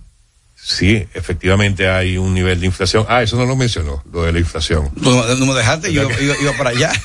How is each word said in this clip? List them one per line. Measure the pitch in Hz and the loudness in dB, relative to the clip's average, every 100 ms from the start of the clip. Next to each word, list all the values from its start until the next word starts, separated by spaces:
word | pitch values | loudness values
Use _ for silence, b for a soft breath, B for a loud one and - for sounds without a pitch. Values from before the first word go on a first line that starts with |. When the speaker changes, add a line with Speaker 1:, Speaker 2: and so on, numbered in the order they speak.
| - _ _ _ _ _ | -12 _ _ _ _ _
Speaker 1:
sí, | - - 90 110 85 | -8 0 2 2 -2
efectivamente | - - 90 90 98 101 95 92 | -8 -6 -4 0 2 2 0 0
hay | 92 92 90 | 0 0 0
un | 92 | 0
nivel | 92 92 90 | 0 0 0
de | 92 | 0
inflación. | 90 92 107 107 | 0 0 2 2
Ah, | 120 | 0
eso | 117 117 | 0 0
no | 123 | 0
lo | 131 | 0
mencionó, | 123 98 76 71 - | 0 0 -4 -6 -8
lo | 85 | -4
de | 82 | 0
la | 82 | 0
inflación. | 82 80 - 78 71 | 0 -2 -2 0 -2
Speaker 2:
No, | - 135 123 117 | -2 2 2 2
no | 127 135 | 0 0
me | |
dejaste, | 131 113 160 156 | 2 0 0 0
yo | 147 139 | 0 0
Speaker 1:
¿Verdad | 117 | 0
que? | |
Speaker 2:
iba, | 139 139 | 0 0
iba | 143 135 | 0 0
para | 127 | 0
allá. | 120 110 - | 0 0 -2